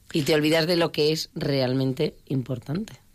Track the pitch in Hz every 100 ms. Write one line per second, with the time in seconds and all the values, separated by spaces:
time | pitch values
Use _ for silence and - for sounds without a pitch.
0 | - 170 139 156 151 165 160 175 165 -
1 | 151 160 - - 147 139 127 131 135 127
2 | 151 - - 135 123 127 - 160 220 -
3 | _